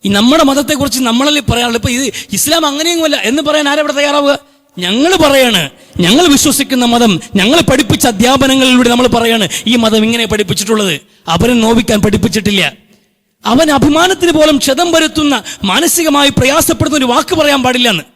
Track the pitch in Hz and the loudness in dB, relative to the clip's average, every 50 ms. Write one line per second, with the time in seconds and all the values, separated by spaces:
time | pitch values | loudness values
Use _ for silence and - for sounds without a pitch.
0 | - 202 202 202 214 247 285 330 320 269 269 277 294 220 302 269 277 277 - 254 | -2 -2 0 2 2 4 4 4 4 2 2 0 0 -2 -2 -2 -2 -4 -2 -2
1 | 262 240 226 240 269 294 294 294 247 196 226 233 240 240 233 233 - 277 240 247 | -2 -2 0 0 0 0 0 -2 -2 -2 -2 -2 -2 -2 -4 -4 -4 -2 -4 -2
2 | 277 247 - - - - - 196 - 285 311 330 320 294 277 285 320 339 349 330 | -4 -4 -6 -8 -12 -8 -6 -4 -2 0 0 0 0 -2 -2 -2 -4 -2 -2 0
3 | 320 311 294 269 - 208 240 302 311 294 302 302 302 285 285 302 302 294 285 277 | 0 0 -2 -2 -2 -2 -2 -2 -2 0 -2 0 0 0 0 -2 -2 -2 -2 -2
4 | 285 285 285 294 285 277 285 277 - _ _ _ _ _ _ - 180 180 196 233 | -2 0 0 0 0 0 0 -2 -4 _ _ _ _ _ _ -8 -6 -4 -2 0
5 | 277 339 381 349 320 285 277 269 262 247 226 185 160 139 - - - - - - | 2 2 2 2 2 2 4 4 2 2 0 -2 -4 -4 -10 -16 -20 -18 -4 -2
6 | 175 170 208 285 359 349 285 269 - 302 240 - 277 - 269 254 247 240 233 240 | 0 2 4 4 4 4 4 2 2 0 0 -2 -2 -2 -2 0 0 0 2 2
7 | 240 226 185 160 - - - 196 190 214 285 349 - - 277 254 302 202 - - | 2 2 2 0 -4 -4 -2 0 0 2 2 2 2 2 0 0 0 0 0 0
8 | - 247 226 185 226 240 269 269 277 269 262 269 262 262 254 247 247 240 240 240 | 0 0 0 2 2 2 2 2 2 2 2 2 2 2 2 2 2 2 2 2
9 | 254 247 - 233 226 233 226 226 202 156 - - - 214 240 247 226 220 214 220 | 2 2 0 0 0 0 0 0 -2 -4 -6 -6 -4 0 0 2 2 2 0 0
10 | 214 220 233 233 226 208 196 214 208 180 202 - 202 190 226 214 208 190 156 139 | 0 0 -2 -2 -2 -4 -2 -4 -2 -4 -4 -6 -2 -2 -2 -2 0 -2 -4 -6
11 | - _ _ _ _ - 165 170 190 233 247 240 220 220 233 226 233 - 220 208 | -10 _ _ _ _ -4 -2 0 2 2 2 2 2 2 2 0 0 0 0 0
12 | 208 214 202 214 175 214 165 220 190 208 208 196 175 143 - - _ _ _ _ | 0 0 0 0 -2 -2 -2 -2 -2 -2 -2 0 -2 -2 -6 -10 _ _ _ _
13 | _ _ _ _ _ _ _ _ _ - 220 262 330 311 294 269 - 294 294 311 | _ _ _ _ _ _ _ _ _ -2 2 2 2 2 2 2 2 2 2 2
14 | 339 370 381 285 311 339 320 311 302 311 302 269 - 285 269 262 349 349 330 320 | 2 0 0 0 0 0 2 2 2 2 2 2 0 -2 0 0 0 0 2 0
15 | 320 311 311 311 302 285 277 226 - - - - - 196 185 226 320 339 - - | 0 0 -2 -2 -2 -2 -2 -2 -4 -10 -14 -8 -4 -2 -2 0 0 0 -2 0
16 | 339 320 277 285 285 277 - - 202 262 277 320 311 - 320 - - 311 277 302 | 0 0 2 2 2 0 0 0 0 0 2 0 0 0 -2 -2 -2 -2 0 -2
17 | 262 247 240 277 311 - 370 330 302 294 285 277 247 254 254 254 247 240 208 160 | 0 0 0 0 0 -2 -2 0 0 0 0 0 0 0 0 0 0 0 -2 -2
18 | 143 _ _ | -6 _ _